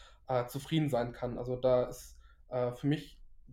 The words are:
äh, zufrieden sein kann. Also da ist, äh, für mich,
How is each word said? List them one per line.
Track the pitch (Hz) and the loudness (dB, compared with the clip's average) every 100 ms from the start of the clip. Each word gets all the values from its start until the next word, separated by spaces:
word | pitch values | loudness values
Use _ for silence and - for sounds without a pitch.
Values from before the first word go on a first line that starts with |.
| - - - | -20 -12 -2
äh, | 127 123 | 0 0
zufrieden | 139 - 160 147 | -4 0 0 2
sein | 120 120 | 2 -2
kann. | - 123 117 | -4 -6 -4
Also | 123 127 | -4 0
da | 131 123 | 4 4
ist, | 120 - - - - - - | 4 -4 -16 -20 -20 -20 -6
äh, | 127 120 | -2 -2
für | 123 143 | 0 0
mich, | 156 - - - - - | 0 -2 -16 -20 -20 -18